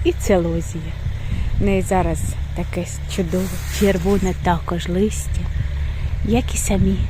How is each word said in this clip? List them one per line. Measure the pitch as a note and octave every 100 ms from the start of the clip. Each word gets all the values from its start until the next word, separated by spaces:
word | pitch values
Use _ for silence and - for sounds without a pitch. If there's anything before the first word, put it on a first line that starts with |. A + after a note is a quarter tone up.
| E4+
і |
целозія. | - - F#3+ E3+ E3 D#3+ E3 D#3+ - - - - - - -
В |
неї | G3 F#3+
зараз | F#3 F#3 E3+ D#3+ - - - -
таке | F3+ - E3+ - - -
чудове | E3+ F3+ F#3+ - - -
червоне | G3+ F#3+ E3+ G3+ F#3+ F3
також | F#3+ E3+ - E3+ -
листя, | F3+ G#3+ - - - - - - - - - - - -
як | A#3 C4 -
і |
самі | - G3 F#3+ F#3+ -